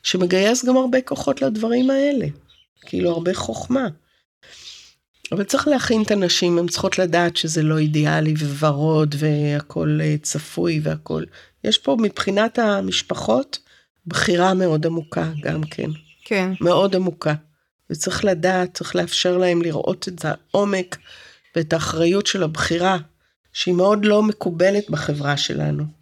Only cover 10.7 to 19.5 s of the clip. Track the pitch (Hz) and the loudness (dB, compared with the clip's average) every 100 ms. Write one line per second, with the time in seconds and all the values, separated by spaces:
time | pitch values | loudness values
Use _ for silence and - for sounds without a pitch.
10.7 | 156 156 156 - 156 - - - _ 208 | 0 -2 -4 -4 -6 -6 -12 -20 _ -2
11.7 | 220 - 262 214 - - 196 226 233 220 | 0 2 2 2 0 -2 0 0 2 0
12.7 | 196 190 - - 208 - 240 277 - - | 0 -2 -4 -4 -4 0 0 0 -8 -16
13.7 | _ _ _ 165 - - 175 185 185 180 | _ _ _ -8 -2 0 2 2 2 2
14.7 | 156 165 165 156 175 165 151 147 156 156 | 2 0 -2 -6 -6 -4 -4 -4 -4 -6
15.7 | - - 156 - _ - 208 185 185 175 | -6 -6 -8 -12 _ -4 -2 -2 0 2
16.7 | 170 196 190 185 156 156 151 - _ _ | 4 2 2 -2 -2 -2 -2 -6 _ _
17.7 | _ - 160 - - 214 175 180 185 180 | _ -12 -8 -6 -2 0 2 2 0 -2
18.7 | - - 180 175 - 180 180 185 | -4 -4 -2 -2 -2 0 2 2